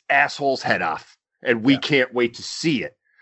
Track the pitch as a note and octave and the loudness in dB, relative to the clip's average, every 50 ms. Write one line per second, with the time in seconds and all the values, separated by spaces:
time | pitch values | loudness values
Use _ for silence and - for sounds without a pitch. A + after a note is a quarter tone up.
0 | _ - C#3+ C#3+ C#3+ C#3+ - - C#3+ C#3 C3 - - - A2 F2+ F2+ E2 D#2 - | _ 0 2 2 2 2 0 -2 -2 -2 -2 0 0 0 0 0 0 -2 -4 -6
1 | - - _ _ _ _ _ _ - - A#2+ A2+ G#2+ C3+ C#3 C3 - - D3 C3+ | -10 -16 _ _ _ _ _ _ 0 0 0 2 4 2 2 2 2 2 2 2
2 | B2+ - A#2 B2 A#2+ A#2+ A#2+ - C#3+ - - - - E3 D3+ A2 E2 C#2+ - _ | 2 2 0 0 0 0 -2 -6 -14 -12 -8 -4 -2 -2 0 -2 -2 -6 -12 _
3 | _ _ _ _ | _ _ _ _